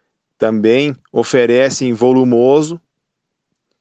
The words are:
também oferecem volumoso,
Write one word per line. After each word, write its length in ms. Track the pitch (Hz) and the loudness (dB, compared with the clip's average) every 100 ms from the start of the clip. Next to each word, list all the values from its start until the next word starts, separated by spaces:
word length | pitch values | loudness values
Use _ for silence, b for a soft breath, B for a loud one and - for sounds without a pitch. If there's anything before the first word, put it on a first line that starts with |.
| _ _ _ _ | _ _ _ _
também 580 | 113 110 107 123 147 127 _ | -4 0 0 0 -2 -6 _
oferecem 800 | - 117 131 120 120 135 135 127 | -6 -2 0 2 2 0 -2 -6
volumoso, 880 | 113 123 131 127 117 127 143 151 170 _ _ _ _ _ _ _ _ _ _ | -2 0 2 2 2 2 2 0 -8 _ _ _ _ _ _ _ _ _ _